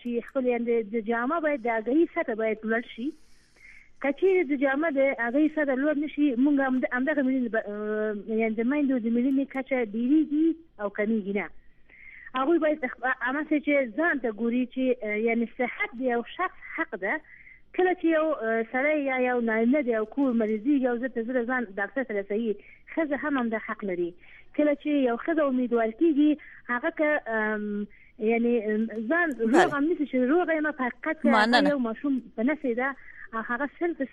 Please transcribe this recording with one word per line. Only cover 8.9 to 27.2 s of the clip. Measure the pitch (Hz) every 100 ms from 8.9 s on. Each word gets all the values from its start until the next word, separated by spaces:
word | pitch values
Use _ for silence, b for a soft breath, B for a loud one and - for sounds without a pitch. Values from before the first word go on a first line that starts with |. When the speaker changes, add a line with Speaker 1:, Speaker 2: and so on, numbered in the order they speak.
| 262
Speaker 1:
د | 226
مړینې | 233 262 269 269
کچه | 269 262 254
ډېرېږي | 220 220 247 311 269 294 330 320 - -
او | 202
کمېږي | 202 208 226 190
نه. | 202 160 - B B B B B B B
هغوی | 254 269 339
باید | 302 302 254
خ-، | - 247 254
همسې | 240 285 294 302
چې | 285 285 254 208
ځان | 339 285
ته | 226
ګوري | 214 233 247 247
چې، | 262 254 247
اه، | 214 208
یعنې | 226 233 226 -
صحت | 240 - 403 233
د |
یو | 254 240
شخص | 233 - 370 - - -
حق | 330 175
ده. | 190 302 b b b b b
کله | - 370
چې | 349
یو، | 330 311 311
اه، | 285 226 226
سړی | 226 254 294 311
یا | 277 254
یو | 247 247
نارینه | 226 220 233 302
د | 262
یو | 220
کور | 214 - 277
مریضي، | 233 214 220 233
یو | 285 254 240
ځل | 262
ته | 247
زره | 226 254
ځان | 233 254
ډاکټر | 208 196 202 269
ته | 247
رسوي، | 202 196 208 233 202 b b - -
ښځه | 302 277
هم | 302 269
همدا | 233 220
حق | - 214
لري. | 196 180 170 - b b b -
کله | 294
چې | 285 302
یو | 285 254 233
ښځه | - 320
امیدوار | 285 254 247 233 226
کېږي، | 226 330 285 302 285 B B -
هغه | 247 320
که، | 330 302 302